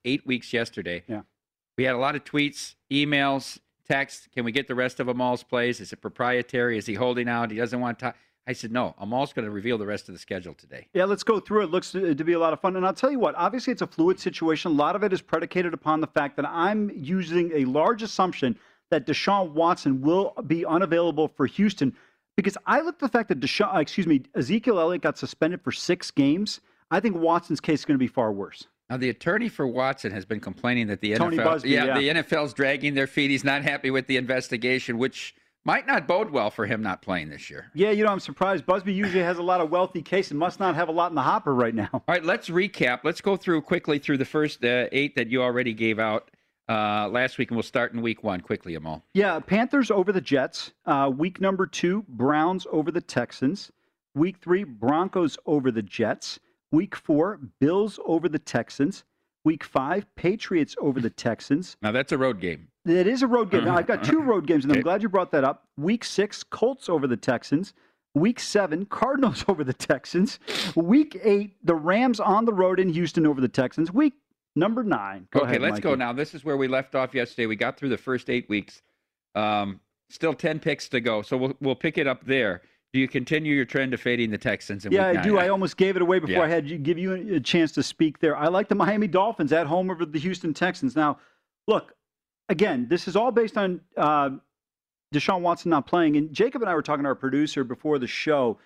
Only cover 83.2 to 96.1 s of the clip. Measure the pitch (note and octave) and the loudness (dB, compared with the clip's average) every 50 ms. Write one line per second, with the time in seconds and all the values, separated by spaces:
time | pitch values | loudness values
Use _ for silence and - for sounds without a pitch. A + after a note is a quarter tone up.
83.2 | B2 - D#3 D#3 D#3 D3+ C#3+ C#3 B2 - - C#3 C3 C3 B2 - - B2+ A#2+ A#2+ | -2 0 -2 0 0 0 0 0 0 0 -2 -2 -2 -2 -4 -2 -2 0 0 0
84.2 | A#2 A2 G#2 G2 - A#2 G2+ - - - G#2 G2 G#2 G2+ F#3 G3 F#3+ F#3 F3 F#3 | 0 -2 -2 -2 -2 -2 -4 -4 -6 -8 -10 -8 -2 0 2 2 4 2 2 2
85.2 | F3+ G#3+ G#3 F#3 F3+ F#3+ G3 F#3+ F#3+ D3+ - - F#3+ F#3+ F#3 F3+ F3 F3 F#3 F#3 | 2 2 4 4 4 2 2 0 -2 -2 0 2 2 2 2 2 2 4 2 2
86.2 | D#3 C3+ F#2 F3+ E3 D#3 E3+ E3 D3 C#3+ E3+ D3 C3+ D#3 E3+ E3 F#3 F#3+ F#3 F3+ | 2 2 2 2 2 2 2 0 -2 -4 -6 -4 -2 -2 -2 0 -2 -4 -4 -4
87.2 | A3+ G#3+ F3+ D3 A#2+ - - E3+ D#3+ D3 - C#3+ B2+ - - - D#3+ D#3 - - | -4 -2 -2 -2 0 2 2 2 2 2 0 -2 -4 -2 0 0 0 0 2 0
88.2 | E3+ D3+ B2 C#3+ D3 E3 F#3 G3 G3+ - G#3 G3+ E3+ F#3+ G#3+ G#3+ G#3+ F3 D#3 F#3 | 0 0 2 2 0 2 2 2 2 2 0 2 2 2 2 0 0 2 2 2
89.2 | G3 A3+ A3 - D#3 C3 D#3 E3 E3 C#3 E3 F#3 F#3 F#3 F#3 D#3+ F3 D3+ D3+ D#3 | 2 2 0 0 0 2 2 2 2 2 0 0 0 -2 -2 -4 -4 -4 -4 -4
90.2 | D#3 F#3 F3+ F3+ - E3 C#3+ - F3+ F#3 F3 - C#3 B2 - D#3 D3+ D3 C3+ - | -4 -4 -4 -4 -4 -4 -2 0 -2 -2 0 -2 -4 -2 0 2 2 0 0 -2
91.2 | _ _ _ _ _ _ _ _ _ G#3 G#3+ E3 - - _ _ _ _ _ _ | _ _ _ _ _ _ _ _ _ 0 0 0 -2 -6 _ _ _ _ _ _
92.2 | _ _ _ _ _ - G3+ - G#3 G3 D3 B2 B2 A#2 E3+ E3+ - F#3+ E3 G#3 | _ _ _ _ _ -2 0 2 2 2 2 0 0 0 -2 -2 0 0 0 2
93.2 | A#3 C4 G#3 A#3+ A3+ G3+ - G#3+ G3 F#3 F3+ D#3+ - _ - - D#3+ D3 D3+ D3 | 2 2 2 2 0 0 0 -2 -2 -2 -2 -6 -10 _ -4 0 2 2 4 4
94.2 | C#3 C#3 C3+ - - _ _ _ _ _ _ _ _ _ _ _ _ _ D3 D3 | 2 0 -2 -6 -12 _ _ _ _ _ _ _ _ _ _ _ _ _ -4 -2
95.2 | - - G3 F3+ F3 E3+ E3+ - - F3 E3 C#3 - - F3 F3 E3 D3+ | 0 0 0 2 2 0 0 0 0 2 2 2 2 2 2 4 4 4